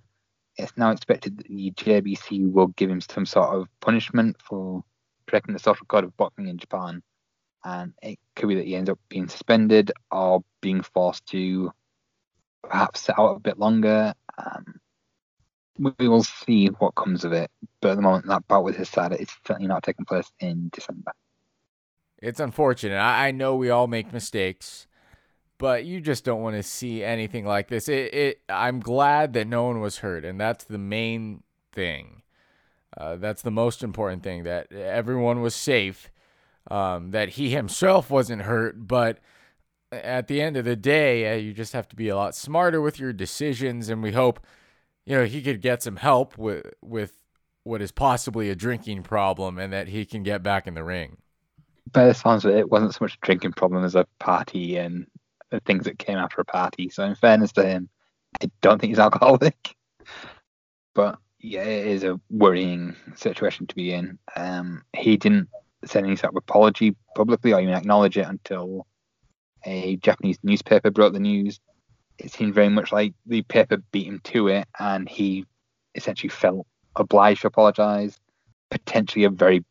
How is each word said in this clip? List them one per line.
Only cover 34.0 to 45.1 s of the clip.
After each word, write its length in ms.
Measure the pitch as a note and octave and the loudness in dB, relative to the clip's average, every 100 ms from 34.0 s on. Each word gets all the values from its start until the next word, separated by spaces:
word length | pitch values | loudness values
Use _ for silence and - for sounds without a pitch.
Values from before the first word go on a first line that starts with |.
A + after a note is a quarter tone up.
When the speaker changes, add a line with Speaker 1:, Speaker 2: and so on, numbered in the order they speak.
| G2+ F#2 | -6 -6
Speaker 2:
thing, 200 | F#2+ F2 | -8 -8
that 280 | E2+ F2 - | -6 -8 -8
everyone 720 | F#2+ F#2+ G#2+ A2+ B2+ A#2+ A#2+ | -10 -6 -4 -4 -2 0 0
was 140 | A#2 - | -2 -4
safe, 560 | - B2 G2 F#2+ - _ _ _ _ _ - | 0 0 0 -6 -18 _ _ _ _ _ -6
um, 420 | G2+ F#2+ F2+ F2 | -2 -2 -4 -4
that 180 | G#2+ G2+ | -4 -4
he 200 | B2+ C#3 | -4 -2
himself 600 | C#3 G2+ - C#3+ C3+ - | -2 -4 0 4 4 2
wasn't 340 | C#3 A#2+ A2+ | 0 0 -4
hurt, 440 | G2 A#2 A2+ A2 G#2 | -2 -2 -2 -6 -2
but 320 | B2+ A2+ - _ _ _ _ _ _ _ | 0 0 -2 _ _ _ _ _ _ _
at 360 | A#2+ - B2+ A#2 | -12 -6 -6 -4
the 140 | C#3+ | -2
end 160 | D#3 C#3 | -2 -2
of 80 | A#2+ | -2
the 100 | A#2+ | -2
day, 580 | A2+ D3+ C#3+ A#2+ A2 | 2 4 4 2 0
uh, 40 | A2+ | -2
you 160 | G#2+ | -6
just 200 | G#2 A2 | -10 -8
have 140 | B2+ G#2+ | -8 -10
to 60 | - | -6
be 140 | A2 | -4
a 60 | G2 | -2
lot 200 | G2+ - | -2 -6
smarter 460 | C#3 D#3+ F3+ D#3+ | -4 0 2 2
with 180 | D3+ D3 | -2 -4
your 120 | C3 | -8
decisions, 800 | G2+ F#2+ - D3 A#2+ C3 A#2+ A2 | -8 -8 -6 -4 -4 -4 -6 -6
and 140 | A2+ | -6
we 80 | A2 | -2
hope, 280 | A2+ B2+ - - _ _ _ _ _ | 2 2 0 -8 _ _ _ _ _
you 100 | - | -2